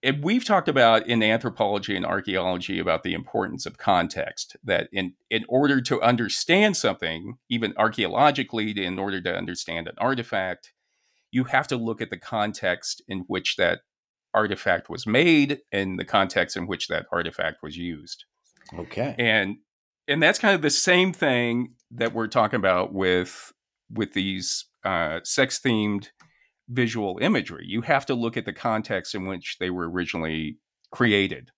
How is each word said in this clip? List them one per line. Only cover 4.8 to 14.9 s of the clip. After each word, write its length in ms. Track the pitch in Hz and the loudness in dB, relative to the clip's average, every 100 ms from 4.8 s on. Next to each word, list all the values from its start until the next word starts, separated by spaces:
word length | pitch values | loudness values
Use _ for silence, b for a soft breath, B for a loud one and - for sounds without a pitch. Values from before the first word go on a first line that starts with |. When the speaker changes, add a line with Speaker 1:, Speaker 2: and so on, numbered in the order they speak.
| - | 0
Speaker 1:
in, 200 | 95 92 - _ | -4 -6 -8 _
in 140 | 110 - | -4 0
order 320 | 127 143 139 | 2 4 2
to 200 | 127 131 | 2 2
understand 760 | 117 120 107 - - 180 214 180 | 2 2 0 -4 2 4 4 2
something, 600 | 113 92 85 82 101 120 _ | -2 -2 -6 -6 -10 -16 _
even 240 | 120 110 - | -4 -2 0
archaeologically, 960 | 110 107 92 - 147 139 123 113 107 101 | 0 2 -2 4 4 2 -4 -4 -4 -2
in 160 | 92 92 | -4 -4
order 220 | 98 98 | -4 -4
to 140 | 90 87 | -4 -4
understand 520 | 90 87 - 85 82 | -6 -8 -8 -8 -8
an 60 | - | -4
artifact, 760 | 120 131 113 104 92 87 - _ _ _ _ _ _ | -2 -2 -4 -4 -4 -6 -14 _ _ _ _ _ _
you 120 | 123 | -4
have 240 | 127 131 123 | 2 0 0
to 80 | 127 | -4
look 260 | 117 110 | -4 -4
at 80 | 110 | -6
the 60 | 95 | -10
context 880 | - 110 104 101 95 87 - - - | -6 -2 -2 -2 -2 -2 -4 -10 -8
in 160 | 95 90 | -10 -4
which 300 | 95 - - | -4 -2 2
that 220 | 87 90 _ _ _ _ _ | 2 2 _ _ _ _ _
artifact 560 | 107 107 95 - 87 | 0 2 0 0 0
was 160 | - | -2